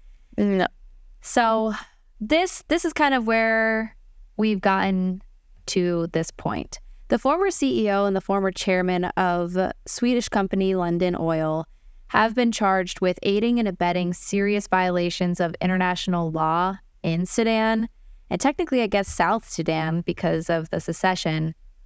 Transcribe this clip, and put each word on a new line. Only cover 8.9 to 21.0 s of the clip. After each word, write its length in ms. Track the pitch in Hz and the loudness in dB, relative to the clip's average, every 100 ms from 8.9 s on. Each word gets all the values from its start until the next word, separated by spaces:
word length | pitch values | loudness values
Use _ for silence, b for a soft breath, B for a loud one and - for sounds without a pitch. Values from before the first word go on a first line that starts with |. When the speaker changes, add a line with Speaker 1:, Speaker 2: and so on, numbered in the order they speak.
| 180 180 - | 0 -2 0
Speaker 2:
of 400 | 185 175 175 185 185 - - | 0 0 -2 -2 -2 -4 -10
Swedish 420 | - 240 247 - | -2 0 0 0
company 460 | 214 190 196 190 | -2 0 0 0
Lundin 420 | 185 175 175 180 180 | 0 0 0 0 0
Oil 480 | 165 160 156 156 160 - - - - | 0 0 0 -2 -6 -14 -20 -20 -2
have 260 | 202 226 | 2 2
been 180 | 226 240 | 2 0
charged 500 | 220 202 190 185 - | 2 2 2 0 -2
with 180 | 185 180 | -2 0
aiding 380 | - 202 233 240 | 0 0 2 0
and 80 | 214 | 0
abetting 460 | 180 175 180 175 | 0 0 0 -2
serious 540 | 175 - 202 202 208 - | -4 -4 -2 0 0 0
violations 720 | 185 180 180 175 - 180 175 | 0 2 2 0 0 -2 0
of 160 | 175 165 | -2 -2
international 680 | 185 185 180 180 - 175 165 | -2 0 0 -2 -2 0 0
law 460 | 160 156 165 185 190 - _ | 0 0 2 0 -4 -14 _
in 220 | 160 165 185 | -4 -2 -2
Sudan, 600 | - 226 226 220 226 226 - - - - | 0 2 2 2 0 -2 -8 -20 -20 -6
and 120 | 180 | 0
technically, 400 | 262 302 339 254 | 0 0 0 0
I 60 | 220 | 2
guess, 200 | 202 196 | 0 0
South 400 | - 175 220 - | 0 2 2 -2
Sudan 540 | - 160 160 160 165 | -4 -2 0 0 -2
because 480 | 170 170 170 165 165 | -2 -2 0 0 0
of 200 | 165 160 | -2 -2
the 80 | 160 | -6
secession. 720 | 160 165 | -6 -2